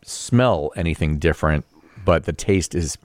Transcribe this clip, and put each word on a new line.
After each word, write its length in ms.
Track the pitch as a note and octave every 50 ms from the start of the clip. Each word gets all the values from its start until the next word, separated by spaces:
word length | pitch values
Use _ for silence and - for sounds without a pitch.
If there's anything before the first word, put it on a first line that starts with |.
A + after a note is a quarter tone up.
| -
smell 680 | - - - - - A#2+ A#2+ B2+ B2 F#2+ D#2 D2 D2+ -
anything 420 | G2 E2+ E2 D#2 - E2+ D2+ D#2 D2+
different, 460 | D#2+ E2 D2 - - D#2 D2+ D2+ - _ _ _ - - - - F#2
but 200 | F#2 E2+ D#2+ -
the 80 | -
taste 420 | D#2+ - - - G2 F#2 E2 - -
is 220 | - D#2+ - - -